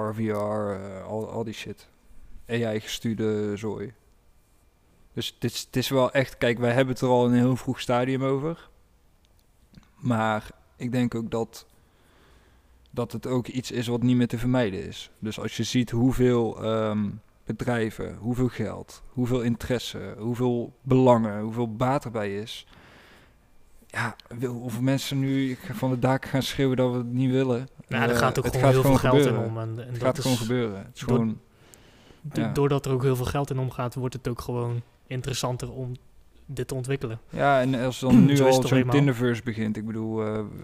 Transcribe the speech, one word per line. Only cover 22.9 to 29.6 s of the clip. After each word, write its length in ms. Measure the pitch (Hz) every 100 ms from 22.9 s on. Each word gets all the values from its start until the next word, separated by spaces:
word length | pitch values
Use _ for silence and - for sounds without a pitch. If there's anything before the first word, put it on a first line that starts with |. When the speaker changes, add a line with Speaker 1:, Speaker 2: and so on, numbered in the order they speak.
| - - - - _ _ - - - -
Speaker 1:
Ja, 300 | 107 117 - - 120
wil, 160 | 127 120
of 200 | 123 113
mensen 380 | 131 135 - 139
nu 380 | 135 135 135 127 -
van 180 | - 131
de 80 | 127
daken 320 | 127 131 -
gaan 120 | 131
schreeuwen 340 | 120 - 135 127
dat 140 | 127
we 60 | 123
het 160 | 120
niet 180 | 123 131
willen. 380 | 127 131 120 131 - -
Speaker 2:
Nou, 140 | 131
er 60 | 120
Speaker 1:
Eh, 60 | 120
Speaker 2:
gaat 220 | 131 139
ook 60 |
Speaker 1:
het 100 | 123 131
Speaker 2:
gewoon 160 | 135
Speaker 1:
gaat 100 | 131
Speaker 2:
heel 0 |
veel 140 | 135 131
Speaker 1:
gewoon 140 | 131 139
Speaker 2:
geld 60 | 135
in 140 | 120
Speaker 1:
gebeuren. 80 | 113
Speaker 2:
om 80 |
en, 100 | 113